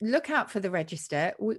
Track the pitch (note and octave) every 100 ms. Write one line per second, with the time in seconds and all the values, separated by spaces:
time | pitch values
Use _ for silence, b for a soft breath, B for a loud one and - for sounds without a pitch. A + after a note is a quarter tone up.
0 | A3 C#4+ D#4 D4+ - G#3 F#3+ F3+ D#3+ D#3+
1 | - D3 E3+ - G#3+